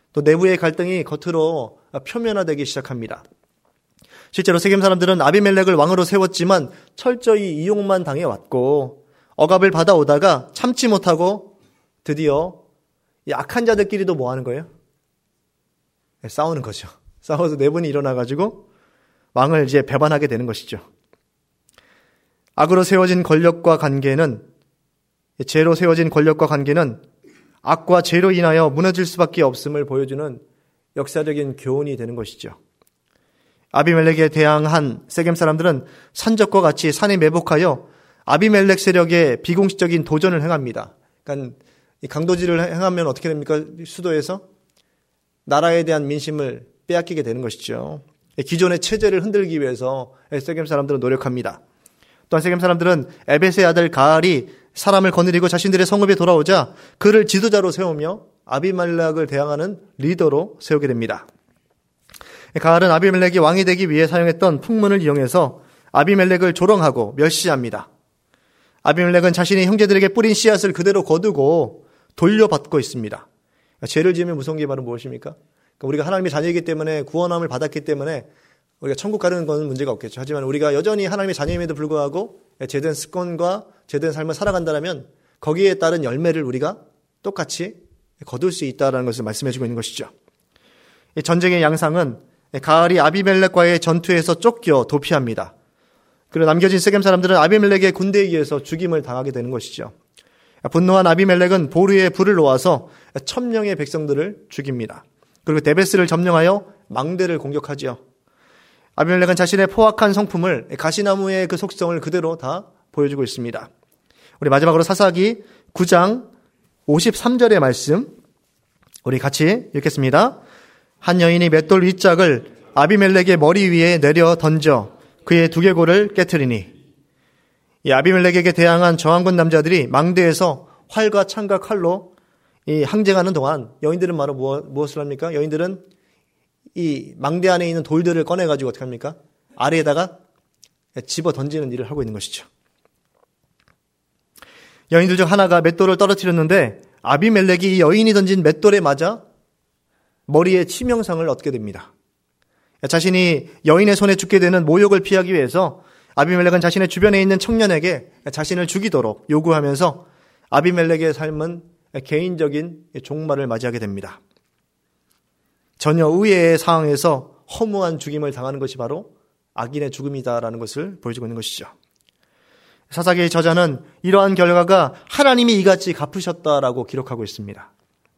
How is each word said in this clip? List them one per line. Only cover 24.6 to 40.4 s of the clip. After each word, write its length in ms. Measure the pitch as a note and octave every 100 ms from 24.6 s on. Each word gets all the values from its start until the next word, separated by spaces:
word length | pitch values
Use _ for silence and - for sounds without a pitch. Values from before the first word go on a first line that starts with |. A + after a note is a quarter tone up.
| _ _ _ _ _ _ _ - C3
죄로 300 | D#3 E3 E3
세워진 340 | F3 E3 D#3+
권력과 380 | D#3 D#3 D#3 D#3
관계는 540 | D3 C#3 D#3+ C#3+ B2+ _ _ _ _ _ _
악과 400 | - D#3+ - F3+
죄로 300 | F3 F3 F#3+
인하여 360 | F3 E3+ D#3+ D#3
무너질 380 | C#3 F#3 F3 E3+
수밖에 360 | F3 E3+ E3+
없음을 420 | C#3 B2+ D3 D3
보여주는 560 | C#3+ C3+ C3+ C3+ D3+ A#2+ _ _ _ _ _ -
역사적인 600 | C3+ D#3 D#3 D3 C#3 -
교훈이 400 | C3 C3+ D3 A#2+
되는 200 | A#2 A#2
것이죠. 400 | G#2+ - - - _ _ _ _ _ _ _ _ _ _ _
아비멜렉에 600 | - D#3 E3 D#3+ D#3 D#3
대항한 720 | D#3 D3+ D3+ D3+ D#3+ C#3 - -
세겜 260 | - E3+
사람들은 500 | E3 D#3+ D#3 F3 C3+ - - _
산적과 480 | - A3+ A3 G3+ G3
같이 280 | E3 D3 D#3+
산에 260 | D3 G#3 F#3+
매복하여 680 | D#3 E3+ E3 D#3 F3 C3 - _ _ _
아비멜렉 560 | - D3+ G#3+ G3+ G3 F#3+
세력에 600 | D3 F3 E3+ E3+ D3+ A#2
비공식적인 640 | - F3 G3 G3 F3 E3+
도전을 380 | D#3+ D#3 F#3+ E3+